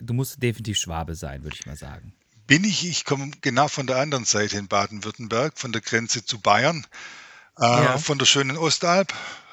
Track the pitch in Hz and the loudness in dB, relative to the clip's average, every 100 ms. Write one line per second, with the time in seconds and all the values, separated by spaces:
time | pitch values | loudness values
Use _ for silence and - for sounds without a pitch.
0 | 117 120 135 - 123 110 110 98 92 82 | -4 -2 -2 0 -2 0 -4 -4 -2 -4
1 | 80 80 76 69 76 - - 73 71 - | -4 -6 -8 -8 -10 -12 -12 -14 -14 -16
2 | - - _ _ - 147 208 156 175 156 | -18 -20 _ _ 4 6 6 0 -2 -4
3 | - 139 139 - 143 123 147 - 127 127 | -2 -2 -2 -4 0 2 2 0 0 0
4 | 151 139 110 104 104 101 101 101 101 107 | 0 0 0 0 0 -2 0 0 0 -4
5 | 104 - 110 113 151 - 127 117 - 117 | -10 -10 -4 -2 -2 -4 -6 -6 -2 -2
6 | 113 120 - 107 107 104 139 165 - - | 0 -4 -4 -2 4 4 4 0 -8 -16
7 | - - - - - - 117 120 127 131 | -18 -18 -20 -20 -20 0 4 6 4 2
8 | 156 139 127 143 135 156 160 - 170 180 | 0 2 4 4 2 0 0 2 4 2
9 | 190 - - - - | 2 -4 -10 -14 -18